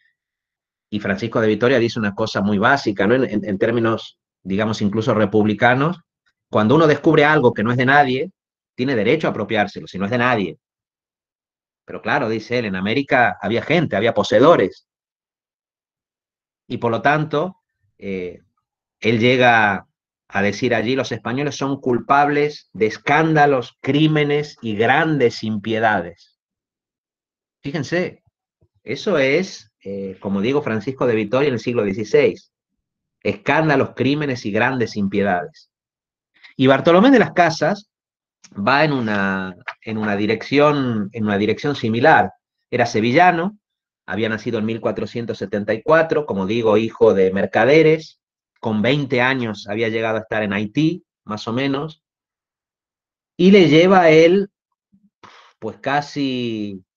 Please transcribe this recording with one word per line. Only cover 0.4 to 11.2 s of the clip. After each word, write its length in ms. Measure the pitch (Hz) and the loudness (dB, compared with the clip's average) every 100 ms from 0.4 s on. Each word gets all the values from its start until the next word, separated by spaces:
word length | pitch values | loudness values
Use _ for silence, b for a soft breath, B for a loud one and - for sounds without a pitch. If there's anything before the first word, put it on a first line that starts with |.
| _ _ _ _ _ | _ _ _ _ _
Y 80 | 104 | -6
Francisco 420 | 101 98 117 127 | -4 -4 -2 0
de 60 | 110 | 0
Vitoria 320 | 104 123 127 | 2 2 2
dice 220 | 117 120 | 0 -2
una 140 | 104 | -4
cosa 280 | 98 110 110 | -4 -4 -2
muy 160 | 101 104 | 0 2
básica, 480 | 117 139 113 98 98 | 2 2 0 -2 0
¿no? 80 | |
En, 100 | 127 | 0
en, 200 | 120 104 | 0 -4
en 140 | 101 95 | -4 -2
términos, 600 | 113 120 113 110 - _ _ _ | -2 0 -2 -4 -8 _ _ _
digamos, 400 | 90 98 110 107 | -6 -4 -4 -2
incluso 320 | 104 107 110 | -2 -2 0
republicanos, 880 | 107 101 107 104 101 120 127 151 180 _ _ _ _ _ | 0 2 2 0 2 2 2 0 -4 _ _ _ _ _
cuando 240 | 113 110 | 0 4
uno 120 | 151 160 | 4 4
descubre 380 | 139 165 151 | 2 2 4
algo 300 | 147 156 123 | 4 4 2
que 80 | - | 0
no 80 | 107 | -2
es 80 | 123 | 0
de 80 | 127 | 4
nadie, 460 | 143 135 127 175 - _ _ _ | 4 4 -2 -6 -12 _ _ _
tiene 220 | - 127 123 | -6 -4 0
derecho 320 | 101 156 165 | 0 0 -2
a 20 | |
apropiárselo, 560 | 110 101 107 101 - 78 | -4 -4 -2 -4 -6 -14
si 120 | 90 | -8
no 60 | |
es 60 | 98 | -4
de 80 | 120 | -2
nadie. 400 | 123 117 90 - _ _ _ _ _ _ | 0 0 -4 -8 _ _ _ _ _ _